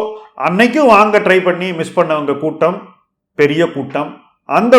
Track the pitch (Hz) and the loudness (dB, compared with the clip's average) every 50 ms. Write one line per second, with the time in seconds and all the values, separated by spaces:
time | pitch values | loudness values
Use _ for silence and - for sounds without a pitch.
0 | 208 214 - - - - _ - 135 156 175 190 233 240 226 311 302 247 220 202 | 4 0 -6 -14 -18 -18 _ -6 -4 -2 0 0 0 0 2 2 4 4 6 4
1 | 214 214 208 208 175 185 185 185 180 180 170 170 180 185 175 165 165 - - 180 | 4 4 2 2 2 2 2 2 2 0 -2 -2 -4 -6 -6 -6 -8 -4 -2 -2
2 | 170 160 156 151 147 139 139 139 151 156 156 156 160 165 190 208 - - _ _ | 0 0 -2 -4 -2 -4 -4 -4 -4 -6 -4 -2 -2 -2 -2 -4 -10 -20 _ _
3 | _ _ _ _ _ _ _ - 147 139 151 160 170 165 - 139 135 131 - 143 | _ _ _ _ _ _ _ 0 0 2 2 0 -2 -2 -2 -6 -8 -6 -6 -8
4 | 147 - - - _ _ _ _ _ - 139 170 208 240 247 | -8 -8 -12 -18 _ _ _ _ _ -4 -2 0 2 4 4